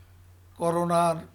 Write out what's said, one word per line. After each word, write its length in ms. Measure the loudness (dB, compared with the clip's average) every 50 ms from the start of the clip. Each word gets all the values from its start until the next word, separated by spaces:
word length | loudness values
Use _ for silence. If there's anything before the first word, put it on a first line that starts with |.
| -20 -20 -20 -20 -20 -20 -20 -20 -20 -20 -10 -4
করোনার 580 | -2 -2 0 0 0 0 2 2 2 2 0 -2 -6 -16 -20